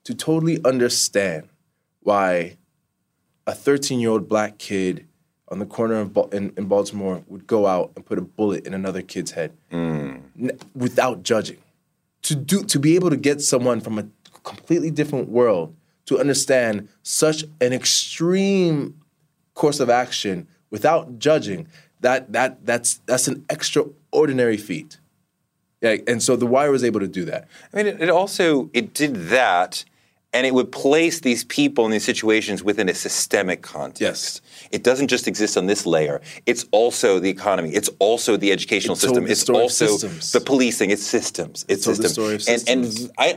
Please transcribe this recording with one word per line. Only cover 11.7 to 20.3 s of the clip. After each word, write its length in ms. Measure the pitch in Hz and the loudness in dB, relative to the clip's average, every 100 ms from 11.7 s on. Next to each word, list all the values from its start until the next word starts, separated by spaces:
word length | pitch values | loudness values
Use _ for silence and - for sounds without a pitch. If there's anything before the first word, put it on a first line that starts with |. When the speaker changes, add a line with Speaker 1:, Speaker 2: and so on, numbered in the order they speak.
| _ _ _ _ _ | _ _ _ _ _
Speaker 1:
To 140 | - 147 | -4 -4
do, 260 | 139 196 | -2 -2
to 160 | 202 - | 0 0
be 160 | 143 | 4
able 160 | 175 180 | 4 4
to 60 | 143 | 2
get 260 | 143 147 | 0 0
someone 380 | 143 131 123 117 | 0 0 0 -2
from 180 | 107 107 | -4 -6
a 80 | - - _ _ | -8 -14 _ _
completely 480 | - - - 170 156 | -18 -12 -2 0 0
different 360 | 147 143 139 92 | -2 -2 -4 0
world 460 | 117 120 92 80 - _ _ - | 2 4 2 -2 -10 _ _ -2
to 140 | - | 0
understand 680 | 143 135 - 131 117 104 104 _ | 2 0 2 2 2 -2 -8 _
such 420 | - - 156 156 - - | -8 0 0 0 -6 -2
an 120 | 123 | 0
extreme 1300 | 127 - - - - 170 190 196 196 170 151 - - _ _ _ _ _ | 0 0 -2 -2 -2 0 2 2 2 2 0 -4 -10 _ _ _ _ _
course 260 | - 151 139 | 0 0 2
of 100 | 120 | 2
action 560 | 120 123 - 104 | 2 2 -4 -4